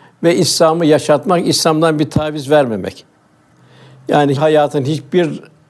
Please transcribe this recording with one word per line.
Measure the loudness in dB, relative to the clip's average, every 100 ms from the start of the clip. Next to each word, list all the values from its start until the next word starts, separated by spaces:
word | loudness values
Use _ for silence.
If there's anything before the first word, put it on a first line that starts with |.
| -20 -4
ve | 0 2
İslam'ı | 0 2 2 2 2
yaşatmak, | 2 2 0 2 -2 0
İslam'dan | 0 0 2 0 0
bir | -2
taviz | -2 -4 -8 0
vermemek. | 2 2 -4 -8 -12 -20 _ _ _ _ _ _ _ -20 -18 -2
Yani | 0 2 0
hayatın | 2 2 0 -2 -4
hiçbir | -6 -4 -2 -2 -6 -16 _ _